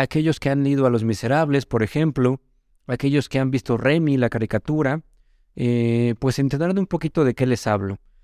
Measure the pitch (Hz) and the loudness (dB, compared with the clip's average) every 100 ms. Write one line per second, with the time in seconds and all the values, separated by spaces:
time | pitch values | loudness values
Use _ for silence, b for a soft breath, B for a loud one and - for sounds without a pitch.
0 | 135 156 156 147 143 139 139 139 131 120 | -2 0 0 0 0 0 2 2 4 2
1 | 113 107 117 143 156 139 120 120 110 147 | 0 -2 0 0 2 0 0 -2 0 0
2 | 160 135 123 131 - _ _ _ - 123 | -2 2 0 0 -8 _ _ _ -8 -4
3 | 139 143 - 135 131 131 - 117 131 160 | 0 0 0 -2 0 -2 -2 0 2 2
4 | 156 135 120 117 110 107 - 156 139 151 | 2 2 0 -2 -2 -4 -2 -2 0 -2
5 | - _ _ _ _ - 123 120 117 117 | -8 _ _ _ _ -4 -2 0 2 2
6 | 120 113 135 127 139 143 170 190 190 170 | 0 0 -2 0 -2 0 -2 -2 -2 -4
7 | 160 - 139 117 127 120 - 104 98 98 | -4 0 0 2 0 0 0 -2 -2 -8
8 | - _ | -14 _